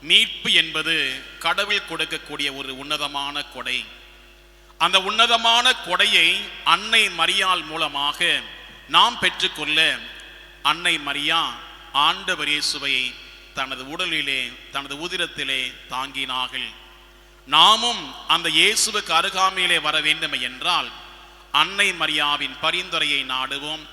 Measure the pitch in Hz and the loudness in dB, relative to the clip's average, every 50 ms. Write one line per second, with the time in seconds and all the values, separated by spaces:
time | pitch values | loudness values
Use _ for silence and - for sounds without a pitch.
0 | - 156 180 208 220 - - - - 240 196 170 160 160 156 156 156 156 165 156 | 2 6 4 4 4 4 -4 -8 -2 2 4 4 4 2 0 -4 0 0 0 0
1 | 143 135 131 135 131 - - - - 165 175 185 202 202 208 202 190 - 160 160 | 0 -2 -4 -8 -12 -16 -16 -4 -2 -2 0 0 0 0 -2 -2 -2 -6 -6 -6
2 | 160 156 165 151 - - 147 143 143 143 135 139 135 135 135 131 139 143 151 147 | -4 -4 -6 -10 -8 -10 -6 -4 -4 -4 -4 -6 -8 -8 -8 -10 -6 -6 -4 -4
3 | 147 143 143 143 139 143 143 147 143 - - 127 123 123 127 123 113 - - - | -4 -4 -4 -6 -6 -6 -6 -8 -8 -8 -10 -8 -6 -4 -4 -4 -6 -8 -16 -20
4 | - - - - - - - - - - _ - - - - _ 156 175 185 190 | -20 -20 -20 -20 -20 -20 -20 -20 -20 -20 _ -20 -20 -20 -4 _ 0 2 4 2
5 | 185 196 208 214 233 233 233 226 226 233 233 240 240 254 247 - - 170 180 175 | 2 2 2 2 4 4 4 2 4 4 2 4 4 4 2 2 -2 -4 0 2
6 | 202 214 208 180 165 165 180 196 202 170 - - - 151 160 180 208 220 226 226 | 2 4 6 6 6 6 2 0 -4 -10 -14 -4 2 2 2 2 2 2 2 4
7 | 214 196 175 170 165 170 190 196 196 185 185 175 156 151 156 160 160 147 139 139 | 4 2 2 0 0 2 2 2 2 2 0 0 -2 -6 -4 -4 -4 -4 -2 -2
8 | 143 143 147 - 175 170 151 135 120 - - - - - - - - - 143 170 | -4 -4 -2 0 0 0 0 0 -4 -8 -18 -18 -20 -20 -20 -20 -12 4 6 6
9 | 196 233 240 214 - 180 - - 185 185 - - 151 143 151 156 160 151 135 120 | 6 6 4 2 0 0 0 0 -4 -4 -2 -4 -4 0 2 2 4 2 2 -2
10 | 117 117 - - - - - - - - - - - 143 151 165 175 175 165 156 | -8 -14 -16 -18 -18 -20 -20 -20 -20 -20 -20 -2 0 0 0 2 2 0 0 0
11 | 143 143 139 143 143 156 165 165 156 131 120 120 - - - - - - - 135 | -2 -4 -4 -2 0 0 2 2 0 -2 -6 -10 -16 -18 -20 -20 -20 -4 0 4
12 | 147 160 175 190 196 180 185 151 151 147 151 151 143 - - 147 139 139 135 127 | 4 4 2 0 -2 -4 -2 -2 0 0 0 0 0 -2 -4 -2 -2 -2 0 0
13 | 127 127 127 - - - - - - - - 139 135 131 135 127 131 135 151 170 | -2 -4 -8 -12 -20 -20 -20 -20 -20 -14 -8 -6 -6 -6 -6 -10 -10 -12 -6 -6
14 | 185 175 165 156 143 139 139 131 127 120 123 123 - - - 143 143 139 139 143 | -4 -2 -2 -2 -2 -2 -2 -4 -4 -6 -10 -14 -20 -10 -8 -8 -8 -8 -10 -8
15 | 160 175 180 185 175 160 - - 143 135 135 131 127 127 131 - - - 131 127 | -8 -8 -4 -4 -4 -6 -4 -8 -4 -4 -4 -4 -4 -6 -8 -14 -14 -8 -6 -6
16 | 131 139 135 135 135 131 127 127 127 123 127 131 123 113 107 - - - - - | -6 -6 -6 -8 -6 -4 -4 -6 -6 -6 -6 -8 -10 -10 -12 -16 -20 -20 -20 -20
17 | - - - - - - - - _ 131 139 156 170 196 220 226 226 240 233 202 | -20 -20 -20 -20 -20 -20 -20 -20 _ 2 6 6 8 8 6 4 2 -2 -4 -4
18 | 156 135 127 - - - 156 170 170 165 156 156 175 196 220 214 - 220 208 208 | -8 -12 -14 -16 -2 0 0 2 2 2 4 4 4 4 4 2 -2 0 -2 -4
19 | 196 - 165 165 175 196 185 190 190 190 190 185 180 175 175 160 147 151 151 156 | -2 2 2 2 2 2 0 2 2 2 2 0 0 2 2 2 2 0 0 2
20 | 147 151 156 160 160 156 143 131 127 123 127 127 143 170 175 156 131 117 - - | 2 0 0 0 -2 -4 -4 -4 -6 -6 -8 -4 -2 0 0 0 -2 -4 -10 -16
21 | - - - - - - - - - - - 143 156 175 196 196 202 196 180 165 | -20 -20 -20 -20 -20 -20 -20 -20 -20 -2 2 2 2 2 2 2 2 2 2 0
22 | 160 156 151 151 147 147 147 147 143 135 131 - - 160 165 180 180 185 170 160 | 0 0 0 0 0 0 0 -2 -2 -6 -6 -2 -2 -2 0 -2 -4 -2 -2 -2
23 | 156 147 147 139 135 127 131 131 131 131 139 143 143 151 156 - 214 - | 0 0 0 -2 -2 -4 -4 -4 -4 -4 -6 -8 -8 -8 -10 -10 -12 -18